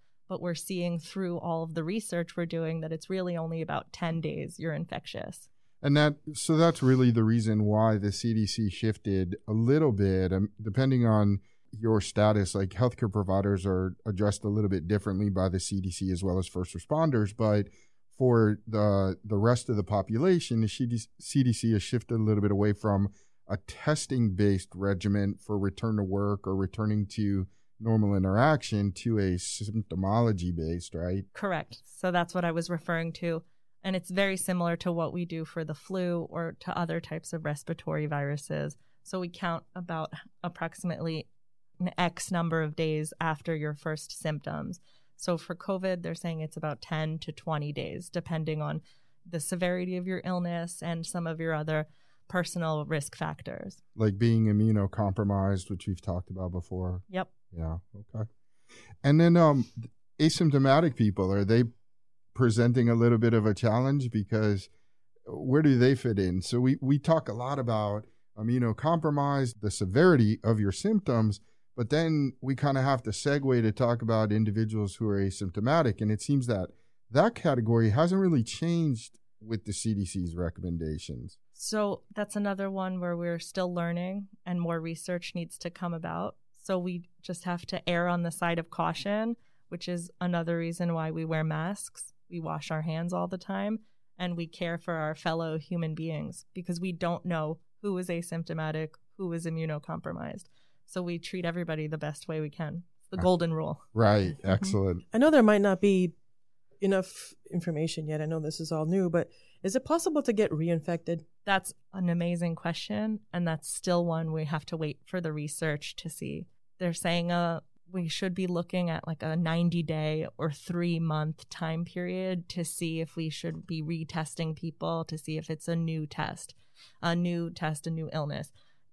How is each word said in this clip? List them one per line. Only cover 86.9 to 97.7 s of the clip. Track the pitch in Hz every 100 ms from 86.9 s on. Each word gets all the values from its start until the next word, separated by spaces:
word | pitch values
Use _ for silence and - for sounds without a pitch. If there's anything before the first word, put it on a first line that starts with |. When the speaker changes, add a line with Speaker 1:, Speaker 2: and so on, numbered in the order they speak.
| 175 175 _
Speaker 1:
just | - 175 180
have | 175 -
to | 185 -
err | 170 175
on | 175
the | 170
side | - 170 165
of | 165
caution, | - 165 165 202 208 226 233 - - -
which | 175 -
is | 175 170 -
another | 180 175 165 170
reason | 165 170 175
why | 165 160
we | 160 160
wear | 160
masks. | 156 151 165 208 - - - - -
We | 175
wash | 160 156 -
our | 160
hands | 160 160 175
all | 180 180
the | 185
time, | - 196 202 220 - - - -
and | 180 170
we | 165
care | - 175 170
for | 175 165
our | 156 156
fellow | 175 165 165 160
human | - 175 160 156
beings | 160 151 151 - -
because | 185 180 170
we | 185
don't | 165 175 170 180
know | 165 156 165 _